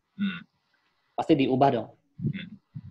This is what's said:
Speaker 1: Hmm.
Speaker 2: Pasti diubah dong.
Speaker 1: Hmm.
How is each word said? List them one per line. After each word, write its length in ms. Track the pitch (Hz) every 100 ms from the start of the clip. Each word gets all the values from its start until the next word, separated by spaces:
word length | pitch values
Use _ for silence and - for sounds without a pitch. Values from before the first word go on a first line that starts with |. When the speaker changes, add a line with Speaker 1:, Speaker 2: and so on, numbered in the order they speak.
| _
Speaker 1:
Hmm. 320 | - 98 - - _ _ _ _ _ _ -
Speaker 2:
Pasti 160 | -
diubah 360 | 151 127 127 139
dong. 140 | 117 - - _ -
Speaker 1:
Hmm. 240 | - - - - _ - -